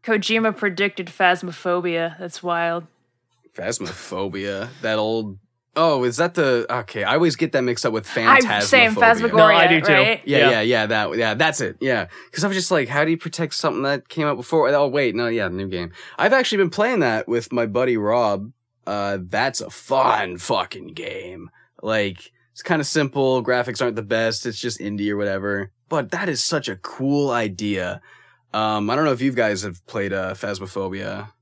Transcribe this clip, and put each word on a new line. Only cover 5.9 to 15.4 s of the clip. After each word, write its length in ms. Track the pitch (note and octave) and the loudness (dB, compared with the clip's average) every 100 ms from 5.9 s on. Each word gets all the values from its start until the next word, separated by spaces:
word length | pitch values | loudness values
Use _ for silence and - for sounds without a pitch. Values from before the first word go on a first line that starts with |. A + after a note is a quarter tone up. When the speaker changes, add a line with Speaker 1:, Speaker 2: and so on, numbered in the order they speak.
| C#3+ | 4
Speaker 2:
is 140 | B2 A#2+ | 0 0
that 160 | E3+ E3+ | 0 2
the, 300 | C#3 B2 - | 2 2 0
okay, 340 | B2 G#2+ A2 | -6 -6 -6
I 120 | G2 C#3 | 0 2
always 200 | E3+ - | 2 2
get 160 | E3 | 0
that 80 | C#3+ | 0
mixed 220 | B2 A#2+ - | 0 0 -2
up 80 | |
with 140 | A2 G#2+ - | -2 -4 0
Speaker 1:
I, 220 | A#2 C4+ | 6 6
Speaker 2:
Phantasmophobia. 240 | B3 G#3 | 6 2
Speaker 1:
same, 320 | G#3 C4+ A3+ A3 | 4 6 4 6
Phasmagoria, 380 | A3+ A3+ A3+ | 6 6 4
Speaker 3:
No, 120 | A3 G#3+ | 6 8
I 220 | G3+ E3+ | 8 6
do 140 | E3 | 6
too. 100 | D#3+ | 6
Speaker 1:
right? 280 | - A3 A3 - | 4 4 2 2
Speaker 2:
Yeah, 120 | C#3+ | 4
Speaker 3:
Yeah. 120 | C#3 | 6
Speaker 2:
yeah, 120 | A#2 | 4
yeah, 240 | A2+ A#2+ G#2+ | 4 2 2
that, 300 | A2 G2 G2 | 0 0 0
yeah, 160 | A2+ | 0
that's 280 | A2 D#3 D3+ | 2 0 0
it, 160 | A2 - | -6 -4
yeah. 260 | C3+ A#2+ F2 - - | -2 0 -2 -10 -12
'Cause 120 | - | -4
I 40 | G3 | -2
was 100 | F#3+ | 0
just 140 | F3 | 0
like, 160 | E3+ B2+ | 0 0
how 180 | C#3+ D#3 | 0 0
do 60 | |
you 60 | E3 | 0
protect 360 | E3 - D#3+ | -4 -6 -6
something 300 | - D#3+ A#2+ | -2 -2 -2
that 240 | C#3 C#3 - | -2 -2 -4
came 180 | - D3 | -4 -2
out 80 | C3 | -2
before? 320 | B2 D#3+ C3 | 0 2 4
Oh, 180 | C#3+ C#3+ | 2 2
wait, 280 | C#3 B2+ G#2 | 2 0 0
no, 120 | A#2+ | -2
yeah, 200 | A2+ | -2